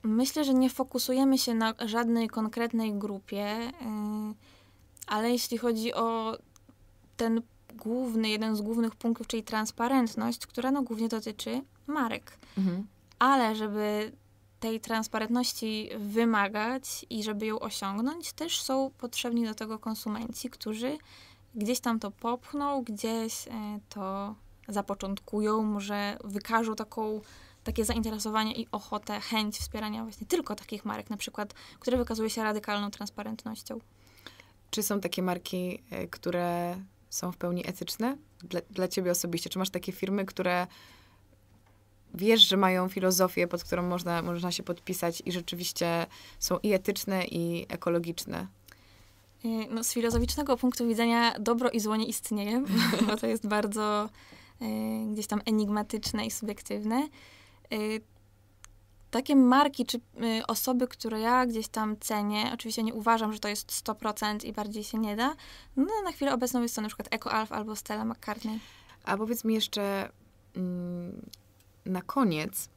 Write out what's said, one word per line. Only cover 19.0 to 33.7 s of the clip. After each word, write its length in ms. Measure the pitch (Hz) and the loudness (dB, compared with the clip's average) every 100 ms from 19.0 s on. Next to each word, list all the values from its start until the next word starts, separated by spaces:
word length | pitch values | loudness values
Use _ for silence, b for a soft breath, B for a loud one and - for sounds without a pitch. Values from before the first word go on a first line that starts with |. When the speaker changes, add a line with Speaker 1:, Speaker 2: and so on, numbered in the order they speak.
| 240 - 247 233 226 | -8 -4 0 0 0
Speaker 1:
do 80 | 214 | -2
tego 240 | 220 220 | -6 -6
konsumenci, 680 | 220 220 - 214 233 - 247 | -4 -4 -4 -4 -6 -8 -10
którzy 480 | - 214 214 247 302 B B B B - 226 | -8 -6 -4 -4 -4 B B B B -14 -4
gdzieś 240 | 208 247 | 0 0
tam 200 | 247 226 | 0 0
to 120 | 202 | -2
popchną, 720 | - 233 240 - 285 285 277 | -4 -4 -4 -4 -2 0 0
gdzieś, 640 | 233 202 226 226 226 - - | -2 -4 -2 -2 -2 -6 -8
e, 40 | 226 208 208 - | -8 -6 -8 -10
to 460 | 208 190 196 202 220 - - - | -8 -6 -4 -6 -10 -18 -20 -4
zapoczątkują, 960 | 202 202 202 196 196 - 208 214 220 | -4 -2 -4 -4 -6 -4 0 2 2
może 540 | 214 208 202 208 202 - | 2 0 -2 -2 -2 -4
wykażą 520 | 208 202 - 226 226 214 | -6 -6 0 2 2 -2
taką, 460 | 214 - 214 214 B B B B | -6 -4 -4 -4 B B B B
takie 220 | - 226 220 | -6 0 0
zainteresowanie 680 | 226 220 214 220 220 220 | 2 0 -2 0 0 0
i 140 | 220 226 | -2 -4
ochotę, 480 | 214 - 208 - 214 | -6 -4 -6 -4 -6
chęć 400 | - 226 208 - | -2 0 0 -4
wspierania 440 | - 220 214 214 | -6 -6 -4 -6
właśnie 240 | 226 - 208 | -8 -10 0
tylko 280 | 349 - 214 | 0 0 -8
takich 300 | - 208 208 | -6 -8 -6
marek, 240 | 214 208 | -6 -6
na 80 | 208 | -6
przykład, 360 | - - 208 - B B | -6 -6 -8 -8 B B
które 180 | - 254 | 0 2
wykazują 320 | 240 226 220 | 2 0 0
się 140 | 220 | 0
radykalną 480 | 220 214 214 208 202 | 0 0 -2 -2 -2
transparentnością. 880 | - 208 - 208 220 220 220 - | -6 -10 -8 -8 -8 -8 -10 -10